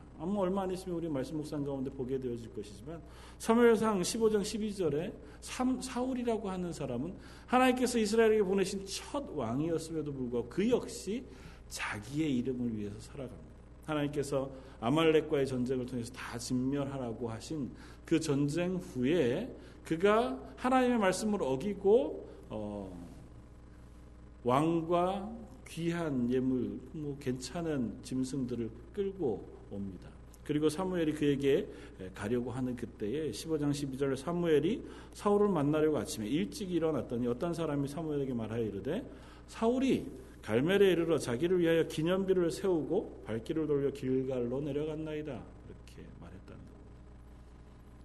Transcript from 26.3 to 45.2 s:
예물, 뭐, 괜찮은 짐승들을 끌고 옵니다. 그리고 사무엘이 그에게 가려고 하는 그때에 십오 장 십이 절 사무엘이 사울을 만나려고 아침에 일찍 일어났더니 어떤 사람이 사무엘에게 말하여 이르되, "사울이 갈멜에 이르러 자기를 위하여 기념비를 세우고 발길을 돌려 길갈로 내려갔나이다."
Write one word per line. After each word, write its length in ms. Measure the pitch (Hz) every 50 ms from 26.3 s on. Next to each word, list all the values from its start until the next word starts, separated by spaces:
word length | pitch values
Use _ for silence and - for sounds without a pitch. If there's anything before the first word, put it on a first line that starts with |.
예물, 480 | 123 131 127 131 131 127 110 101 101 - - - -
뭐, 240 | 160 151 147 139 143
괜찮은 800 | - 131 127 127 - - - 180 165 160 151 139 120 107 98 - -
짐승들을 680 | - 131 131 131 127 151 143 127 117 120 113 117 110 - - - - -
끌고 540 | 208 196 196 190 185 165 123 101 - - - - - - -
옵니다. 380 | 104 101 98 98 92 87 - - - - - - - - -
그리고 260 | - 147 151 151 156
사무엘이 420 | 151 170 190 185 185 175 165 156 151
그에게 560 | 151 147 143 143 131 139 139 139 175 - - - - - - - - 95 92 -
가려고 360 | - 104 104 120 123 120 123
하는 240 | 113 135 127 127 123
그때에 580 | 107 110 104 - - 110 101 120 151 160 139 107
십오 260 | - - 165 160 151
장 120 | 147 143
십이 280 | 143 143 147 139 131 131
절 180 | 143 139 131
사무엘이 680 | 131 - 175 170 175 170 165 156 143 143 175 233 - - - - - - - -
사울을 360 | - - 208 208 208 208 208
만나려고 500 | 190 156 139 143 151 156 156 156 151 123
아침에 280 | 101 - - - 107
일찍 440 | 104 131 160 208 - - - 214 180
일어났더니 560 | 180 165 160 160 147 127 101 - 123 117 123
어떤 260 | 120 123 123 180 170 170
사람이 340 | 151 165 151 143 143 139 135
사무엘에게 440 | - 175 165 156 147 143 139 131 127
말하여 300 | 117 110 104 110 120 117
이르되, 420 | 107 95 98 - 131 165 226 262 - - - - - - - -
"사울이 600 | - - - 226 226 247 262 269 262 185 - - - - - - - - -
갈멜에 520 | - - 107 120 139 165 190 202 202 190 175
이르러 260 | 165 170 160 165 135
자기를 420 | - 131 120 120 160 175 185 180
위하여 260 | 170 165 165 165 156
기념비를 640 | - - - 156 170 185 190 196 185 190 180 175 165
세우고 720 | - - - 196 180 160 139 131 156 208 - - - - -
발길을 400 | - 107 113 113 - 160 160 156
돌려 240 | 147 147 139 139 135
길갈로 720 | - - - 127 131 131 131 131 135 127 120 120 123 135 147
내려갔나이다." 720 | 151 135 143 151 156 156 151 156 156 156 151